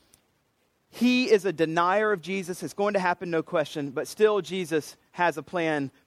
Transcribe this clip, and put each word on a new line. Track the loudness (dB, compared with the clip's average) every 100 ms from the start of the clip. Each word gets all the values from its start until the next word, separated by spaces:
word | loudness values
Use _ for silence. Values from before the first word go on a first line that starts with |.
| _ _ _ _ _ _ _ _ _
he | 0 2 4 4
is | 4
a | 2
denier | -2 0 2 2 2 2
of | -2
Jesus. | -4 -6 -6 -8
It's | -8
going | -2 0
to | 0
happen, | 0 -2 -2
no | -2
question, | -2 -2 -2 -4 -6
but | -6 -6
still | 2 2 2
Jesus | -2 -4 -2 -2 -4 -16 _
has | 0 0 0
a |
plan | -6 -2 0 0 -4 _